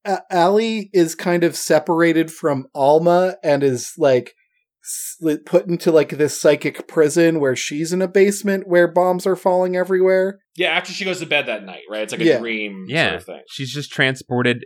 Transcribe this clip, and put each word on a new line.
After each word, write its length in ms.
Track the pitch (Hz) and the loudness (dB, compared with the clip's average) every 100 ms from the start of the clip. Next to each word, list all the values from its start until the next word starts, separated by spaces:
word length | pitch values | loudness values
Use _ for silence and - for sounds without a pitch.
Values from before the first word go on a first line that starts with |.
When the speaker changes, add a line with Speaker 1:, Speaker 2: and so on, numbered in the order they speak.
Speaker 1:
A-, 180 | 202 190 - | -6 -6 -2
Allie 580 | 185 170 208 226 220 202 | 2 2 2 0 -4 -2
is 240 | 190 165 - | 0 0 -2
kind 260 | 190 175 | -2 0
of 140 | 170 143 | 0 -2
separated 760 | - 156 151 165 170 160 160 | 0 0 2 2 2 2 0
from 360 | - 160 139 135 151 | -2 -2 -2 -6 0
Alma 640 | 139 156 170 175 185 185 | 4 4 4 4 2 -2
and 220 | 165 143 | 0 2
is, 280 | 139 123 - - | 2 -2 -8 -2
like, 360 | 147 127 123 _ _ _ _ _ | 2 2 0 _ _ _ _ _
s-, 320 | - - - - 160 151 - | -14 -12 -12 -6 -4 -4 0
put 200 | 175 196 | 0 0
into, 240 | 170 - | -2 2
like, 200 | 160 143 | 2 2
this 300 | 143 147 - | 0 -2 2
psychic 460 | 165 143 151 - - | 2 2 -2 -8 -8
prison 540 | - 151 160 165 160 | 0 2 4 2 2
where 160 | 139 123 | -2 -2
she's 360 | - 147 160 | -6 -6 -4
in 100 | 180 | -4
a 40 | 185 | -2
basement 600 | 190 196 202 202 196 190 | 2 2 2 -2 -4 0
where 180 | 175 175 | 2 4
bombs 400 | 170 180 180 196 | 2 2 0 -2
are 80 | 180 | 0
falling 380 | 196 180 185 180 | 0 2 0 -2
everywhere. 640 | 180 185 185 190 190 196 _ | 0 2 2 2 0 -6 _
Speaker 2:
Yeah, 140 | - 175 | -4 -2
after 220 | 165 185 | -2 -4
she 120 | 180 | -8
goes 140 | 190 180 | -6 -6
to 80 | 160 | -2
bed 200 | 147 120 | -2 -2
that 180 | 107 | -6
night, 180 | 98 87 - | -10 -18 -12
right? 120 | 107 | -8
It's 100 | 107 | -6
like 80 | 120 | 0
a 40 | |
Speaker 1:
Yeah. 140 | 165 127 | 2 2
Speaker 2:
dream 460 | 117 110 104 98 95 | 0 -6 -6 -10 -6
Speaker 3:
Yeah. 200 | 139 123 | -2 -2
Speaker 2:
sort 80 | 85 | -4
of 80 | 87 | -10
thing. 160 | 78 - | -18 -16
Speaker 3:
She's 220 | - 135 | -12 -10
just 160 | 139 139 | -10 -10
transported 720 | - 131 131 - 123 123 120 | -2 -2 -2 -4 -2 0 -2